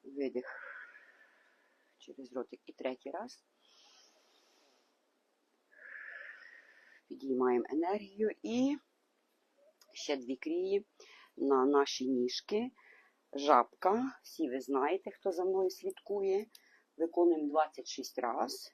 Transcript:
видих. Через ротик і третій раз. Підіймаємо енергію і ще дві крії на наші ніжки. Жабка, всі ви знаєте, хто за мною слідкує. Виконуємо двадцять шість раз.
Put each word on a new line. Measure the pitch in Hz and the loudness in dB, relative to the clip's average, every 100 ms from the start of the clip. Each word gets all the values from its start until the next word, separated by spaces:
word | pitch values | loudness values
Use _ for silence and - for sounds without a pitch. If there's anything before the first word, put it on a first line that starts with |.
видих. | - 139 131 123 - - - - - - - - - _ _ _ _ _ _ _ | -10 -4 -2 -2 -6 -12 -14 -14 -16 -20 -20 -20 -20 _ _ _ _ _ _ _
Через | - 139 127 | -18 -16 -8
ротик | 127 117 120 - | -8 -8 -10 -18
і | |
третій | - 131 127 139 | -8 -8 -6 -10
раз. | 170 240 - _ _ _ - - - - _ _ _ _ _ _ _ _ _ _ _ _ _ _ _ _ - - - - - - - - - - - - - _ | -10 -12 -16 _ _ _ -20 -20 -20 -20 _ _ _ _ _ _ _ _ _ _ _ _ _ _ _ _ -20 -18 -14 -14 -14 -14 -16 -20 -20 -20 -20 -20 -20 _
Підіймаємо | - 139 127 127 123 - | -10 -2 2 4 4 2
енергію | 156 170 285 196 196 214 - | 0 0 -2 -4 -4 -2 -2
і | 202 233 262 285 _ _ _ _ _ _ _ _ - _ - | -4 2 2 0 _ _ _ _ _ _ _ _ -20 _ -20
ще | - - 143 | -12 -4 -4
дві | 120 131 | -2 -6
крії | 156 170 190 202 - _ - - - - | -2 -2 0 0 -2 _ -20 -20 -20 -2
на | 139 135 | 4 6
наші | 135 143 139 - 131 | 6 6 4 0 0
ніжки. | 127 123 - - 208 247 _ - - _ _ _ | 2 0 -2 -2 -2 -2 _ -20 -20 _ _ _
Жабка, | 139 143 127 117 _ 180 220 170 - | -2 6 6 6 _ 0 2 -2 -6
всі | - - 151 | -18 -4 -2
ви | 131 | -2
знаєте, | 127 139 143 190 - | 0 2 2 0 -6
хто | - 196 | -4 -4
за | 170 | 0
мною | 180 190 190 | 0 2 0
слідкує. | - 370 - - 403 392 202 220 - _ _ _ - | -2 -8 -8 -6 -2 2 0 -2 -16 _ _ _ -4
Виконуємо | 165 175 175 160 147 | -2 4 4 4 2
двадцять | 151 - - - | 2 0 -4 -12
шість | - 123 - | -10 -8 -2
раз. | 123 135 240 - - | -2 0 -2 -4 -14